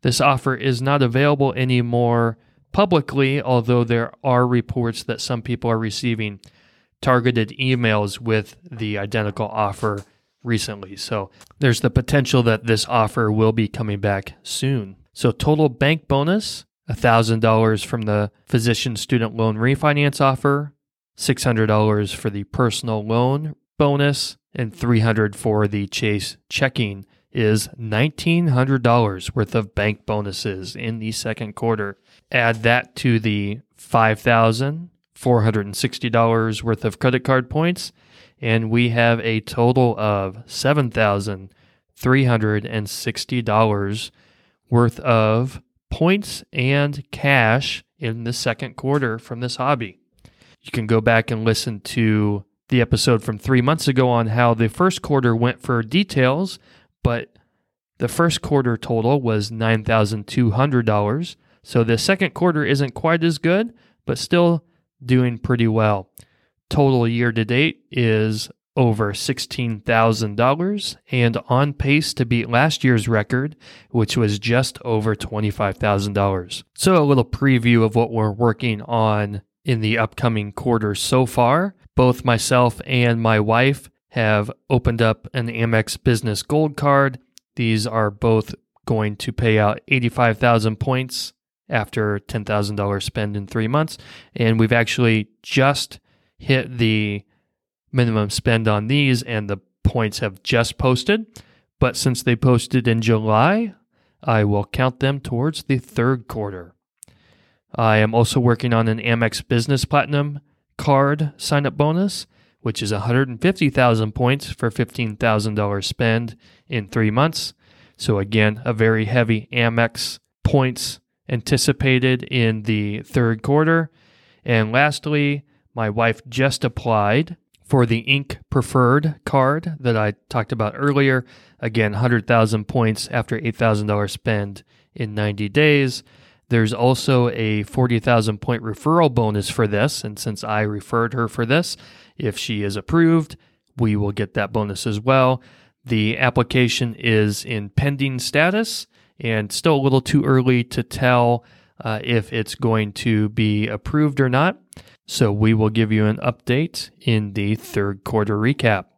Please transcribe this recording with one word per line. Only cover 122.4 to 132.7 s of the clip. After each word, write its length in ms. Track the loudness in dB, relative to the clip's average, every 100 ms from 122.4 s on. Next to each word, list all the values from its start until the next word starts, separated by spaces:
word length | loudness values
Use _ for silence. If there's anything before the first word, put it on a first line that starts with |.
| 0 0
the 400 | -2 -2 -2 -6
third 400 | -4 0 0 0
quarter. 480 | 0 2 4 2 0 _ _ _ _ _
And 280 | 0 0 2
lastly, 720 | 2 2 0 -2 0 0 -2 -8 _ _
my 160 | -6 -4
wife 320 | 0 0 0 -6
just 380 | -2 -2 0
applied 720 | -4 -4 -2 0 2 0 -2 -8 _ _
for 220 | _ 2 2
the 140 | 0
Ink 380 | 0 -2 -2 -14 -2
Preferred 680 | -2 0 2 4 4 2 -4
card 520 | -2 0 2 0 -6 -4
that 160 | -2 0
I 180 | 0 -4 _
talked 240 | -6 -4
about 220 | -4 -4 -2
earlier. 480 | -2 2 2 2 -2 -18 _ _
Again, 340 | -6 0 0
hundred 320 | 0 0 0 2
thousand 400 | 4 4 0
points 420 | -2